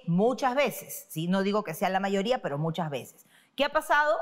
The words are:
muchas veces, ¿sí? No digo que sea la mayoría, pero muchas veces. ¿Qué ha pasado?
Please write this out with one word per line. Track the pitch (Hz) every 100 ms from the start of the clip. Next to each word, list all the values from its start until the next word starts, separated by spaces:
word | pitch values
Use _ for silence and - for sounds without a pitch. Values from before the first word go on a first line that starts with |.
| -
muchas | 170 226 262 269 254
veces, | 269 - - - -
¿sí? | 156 170
No | 196
digo | 196 208
que | 208
sea | 160 185
la | 190
mayoría, | 196 196 202 254
pero | 175 143
muchas | 165 160 156
veces. | 135 107 - _ _ _ -
¿Qué | 285
ha |
pasado? | 311 302 294 302 330